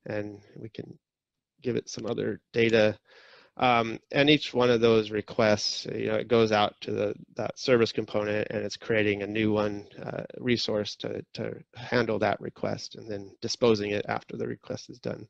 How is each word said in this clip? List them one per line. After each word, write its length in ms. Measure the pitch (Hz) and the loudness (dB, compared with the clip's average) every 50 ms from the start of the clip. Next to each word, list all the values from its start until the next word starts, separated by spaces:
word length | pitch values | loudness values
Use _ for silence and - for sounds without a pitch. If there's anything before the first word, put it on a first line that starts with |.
| _ | _
and 340 | - 110 104 104 104 104 101 101 _ - | -8 -8 -6 -6 -8 -12 -16 _ _ -18
we 120 | - - 113 | -16 -16 -14
can 300 | _ - - - - _ _ _ _ _ _ _ _ _ _ _ _ _ - | _ -14 -16 -16 -18 _ _ _ _ _ _ _ _ _ _ _ _ _ -6
give 140 | 127 113 | -4 -4
it 120 | 117 - - | -4 -4 -6
some 180 | - - 113 | -12 -10 -6
other 340 | 107 120 113 104 110 104 87 _ _ - | -6 -4 -4 -4 -4 -4 -8 _ _ 2
data. 460 | 120 117 113 110 113 107 107 104 - _ _ - - - - - - - _ _ | 2 4 6 6 6 6 4 2 -2 _ _ -20 -20 -20 -20 -20 -20 -20 _ _
Um, 420 | - - 127 120 117 113 113 113 - _ _ - | 0 2 2 4 2 2 0 -6 -10 _ _ 2
and 180 | 143 139 147 | 4 6 6
each 240 | 151 143 - - - | 6 4 4 -2 0
one 160 | 123 123 123 | 2 4 4
of 100 | 120 113 | 4 6
those 300 | 113 117 113 113 107 104 | 6 6 6 4 2 0
requests, 760 | 107 104 101 - - - 113 107 107 104 - - - - - | -4 -6 -6 -4 0 2 4 4 4 2 0 -4 -4 -6 -8
you 200 | - 110 110 113 | -8 -6 -4 -2
know, 80 | 107 110 | -2 -2
it 140 | 110 - 113 | -2 0 2
goes 240 | 120 113 113 107 107 | 4 4 6 6 4
out 220 | 104 104 95 - _ - | 2 2 2 0 _ -8
to 100 | - 107 | -6 -2
the, 220 | 107 104 104 - - - _ _ | -2 -2 -2 -4 -6 -14 _ _
that 240 | - 113 110 - - | -8 -6 -6 -6 -6
service 320 | - - 127 117 113 107 | 2 4 6 6 6 4
component, 560 | - - 110 - - 107 104 104 104 107 - - | 2 -4 -6 -2 -2 -2 -2 0 -2 -2 -2 -2
and 140 | - 107 104 | -4 -4 -4
it's 120 | 104 - | -4 -8
creating 460 | - - - 117 110 104 104 101 101 98 | -10 -4 0 2 2 4 2 2 0 -2
a 40 | |
new 240 | 98 104 110 110 107 | -4 -2 0 2 2
one, 380 | 104 107 104 104 104 101 101 - - - | 2 2 0 0 -2 -6 -12 -14 -16 -12
uh, 220 | - 117 - - - - - - | -10 -8 -8 -8 -8 -10 -12 -8
resource 560 | 123 123 120 110 - - 107 107 104 - - | -2 -2 0 0 0 -2 -2 -2 -2 -4 -8
to, 280 | _ - 110 107 107 - _ _ | _ -8 -8 -8 -8 -10 _ _
to 220 | - 110 110 - - - _ _ | -8 -8 -8 -8 -10 -16 _ _
handle 460 | 117 120 - - 123 113 110 107 104 | -16 -8 -2 0 0 2 2 0 2
that 200 | 104 101 101 - | 2 2 0 0
request, 540 | - - _ - - 104 104 113 - - - | -4 -12 _ -4 -4 -4 -4 -4 -8 -14 -14
and 160 | - 107 113 | -16 -12 -10
then 240 | 107 101 98 98 - _ | -10 -10 -10 -12 -16 _
disposing 500 | - 117 - - 123 120 113 104 101 104 | -8 -8 -2 2 4 4 4 4 2 -2
it 160 | 101 104 - - | -2 -4 -2 -2
after 280 | 110 110 - _ - | -4 -4 -6 _ -10
the 100 | 117 113 | -8 -6
request 440 | - - - _ - - 104 - - | -8 -8 -10 _ -10 -10 -10 -10 -16
is 100 | - - | -20 -12
done. 260 | - 117 110 - - | -10 -10 -10 -10 -12